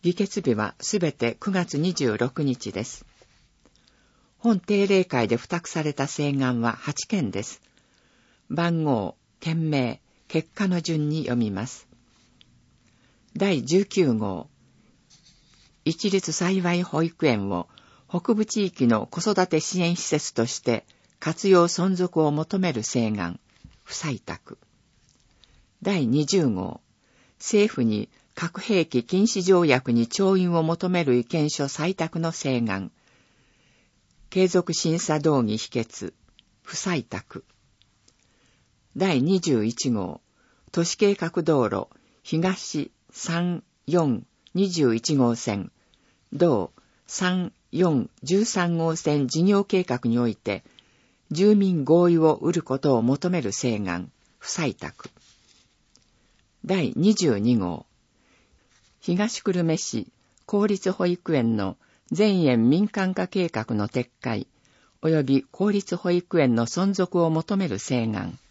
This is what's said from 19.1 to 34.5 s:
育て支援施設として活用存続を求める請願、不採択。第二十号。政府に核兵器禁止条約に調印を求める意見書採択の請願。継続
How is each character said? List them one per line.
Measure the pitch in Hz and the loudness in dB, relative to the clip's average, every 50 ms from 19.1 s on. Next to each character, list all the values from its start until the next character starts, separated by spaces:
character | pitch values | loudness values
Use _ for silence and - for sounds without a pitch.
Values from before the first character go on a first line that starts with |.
| - 170 | -8 -4
育 | - 214 208 190 180 | -2 0 2 2 2
て | 180 - 156 | 2 2 -2
支 | - - - 180 | -2 -2 -2 0
援 | 175 170 175 | 0 0 0
施 | 175 - | -2 -2
設 | - - 151 - - - | -2 -2 -2 -2 -4 -2
と | - 117 | -2 -2
し | 120 - - | -2 -4 -6
て | _ 127 117 - - _ _ _ _ _ _ _ | _ -2 -2 -2 -4 _ _ _ _ _ _ _
活 | - 156 165 - - 196 | -6 -6 -6 -2 2 4
用 | 190 180 170 170 | 6 6 6 4
存 | - - 175 190 190 | 2 0 0 0 0
続 | 180 180 180 - 160 156 | 0 -2 -2 2 2 2
を | 147 | 2
求 | 147 147 160 _ - 196 | 2 0 -4 _ -2 -2
め | 185 175 143 | -2 0 -2
る | 117 104 | -2 -6
請 | - - 127 117 110 | -2 0 0 0 0
願、 | 107 104 87 85 87 - _ _ _ _ _ - - _ _ | 0 -2 -4 -6 -8 -10 _ _ _ _ _ -20 -20 _ _
不 | - - | -14 -12
採 | - - 156 131 - | -8 -6 -6 -6 -6
択。 | _ - 78 - _ - - _ _ _ _ _ _ _ _ _ _ _ _ _ _ _ _ _ _ _ _ _ _ _ _ _ - | _ -12 -14 -14 _ -20 -20 _ _ _ _ _ _ _ _ _ _ _ _ _ _ _ _ _ _ _ _ _ _ _ _ _ -4
第 | 180 202 185 139 | -2 0 0 0
二 | 113 123 147 151 | 2 2 0 0
十 | 143 - 196 160 131 | 2 2 2 2 2
号。 | 107 92 92 95 - - _ _ _ _ _ _ _ _ _ _ _ _ | 0 -2 -4 -8 -10 -12 _ _ _ _ _ _ _ _ _ _ _ _
政 | - - - 208 202 220 - | -8 0 2 2 2 2 2
府 | - 120 | 0 0
に | 113 107 104 - - _ _ _ _ _ | 0 0 0 -4 -6 _ _ _ _ _
核 | - 170 170 - 196 | -8 -8 -8 -8 -10
兵 | - - 220 151 123 | -4 0 2 2 2
器 | - - 123 117 | 2 0 -2 -2
禁 | - - 185 202 | 0 2 2 2
止 | 226 - 196 175 | 2 2 -2 2
条 | 185 190 180 175 | 4 4 6 6
約 | 156 127 127 127 127 117 | 4 4 2 2 2 2
に | 117 117 | 2 2
調 | 113 - - 196 190 196 | 0 0 0 2 2 4
印 | 190 185 175 170 | 2 2 2 2
を | 170 160 | 2 2
求 | 160 170 165 - 180 | 0 -2 -2 -2 -2
め | 180 180 170 | 0 0 2
る | 139 123 | 2 2
意 | 123 117 | 2 2
見 | _ - 165 151 151 | _ -2 -2 0 -2
書 | - - 143 | -2 -2 -4
採 | 139 - - 151 175 196 | -4 -4 -4 -4 -4 -2
択 | - 165 165 - 175 | -2 -4 -4 -4 -4
の | 165 165 | -4 -4
請 | 165 - - 139 131 120 | -6 -4 -4 -2 0 0
願。 | 117 110 95 95 98 - _ _ _ _ _ _ _ _ _ _ _ _ _ _ _ _ _ _ _ _ _ _ _ _ _ _ - - | 0 -2 -4 -6 -8 -10 _ _ _ _ _ _ _ _ _ _ _ _ _ _ _ _ _ _ _ _ _ _ _ _ _ _ -20 -4
継 | - 185 185 | 0 2 2
続 | 185 | 4